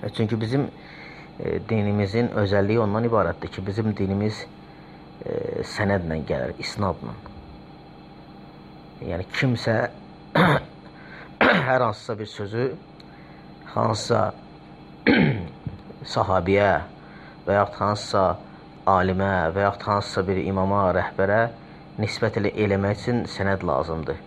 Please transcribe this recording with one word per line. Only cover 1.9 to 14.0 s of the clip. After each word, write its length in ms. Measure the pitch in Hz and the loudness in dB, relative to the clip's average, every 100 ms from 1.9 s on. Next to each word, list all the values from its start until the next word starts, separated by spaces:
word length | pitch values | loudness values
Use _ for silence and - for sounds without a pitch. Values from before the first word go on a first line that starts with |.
| 104 98 113 120 - | 2 2 2 2 2
özəlliyi 420 | 101 101 98 113 | 4 4 4 4
ondan 260 | 107 104 117 | 4 2 2
ibarətdir 440 | 113 85 82 - | 4 2 0 -6
ki, 140 | - 98 | -6 -4
bizim 280 | 101 110 104 | 0 0 0
dinimiz, 480 | 95 98 107 110 - - - - - - - - - | 0 2 0 -2 -12 -16 -18 -18 -18 -18 -18 -12 -6
e, 380 | - - - - | -4 -4 -6 -6
sənədlə 560 | - 101 101 85 80 71 | -2 2 2 2 -4 -2
gəlir, 260 | 76 64 85 | -2 -2 -6
isnadla. 560 | - - 101 85 60 57 - - - - - - - - - - - - - - - - - - | -8 -2 -2 -2 -6 -10 -14 -16 -16 -18 -18 -20 -20 -20 -20 -20 -20 -20 -20 -20 -20 -20 -20 -12
Yəni, 240 | - 87 101 | -6 -4 -4
kimsə 420 | - 135 117 - 113 123 - - - - - | 0 2 2 2 2 0 -4 -18 -18 -2 4
<clears throat> 360 | 175 143 - - - - - - - - - 202 127 | 4 4 0 -18 -20 -18 -18 -16 -18 2 4 4 4
hər 140 | 131 | 4
hansısa 380 | 120 104 - 107 | 4 0 -6 -6
bir 100 | 104 | -6
sözü 360 | - 101 113 127 - - - - - - - - - - | -6 -4 0 0 -2 -14 -20 -20 -20 -20 -20 -20 -18 -6
hansısa 480 | - 113 110 | 0 2 2